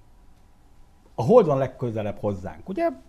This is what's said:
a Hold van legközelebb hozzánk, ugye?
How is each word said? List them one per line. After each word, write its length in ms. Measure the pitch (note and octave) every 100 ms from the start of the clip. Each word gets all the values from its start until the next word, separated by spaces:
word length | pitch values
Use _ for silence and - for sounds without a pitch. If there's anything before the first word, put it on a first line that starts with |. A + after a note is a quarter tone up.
| - - - - - - - - - - -
a 80 | -
Hold 240 | A#2+ A#3+ D#3+
van 120 | C3+
legközelebb 580 | C3+ - B2 A2 G#2 G2
hozzánk, 500 | G#2+ G2 F#2+ D#2+ -
ugye? 200 | G3 E4+ B3+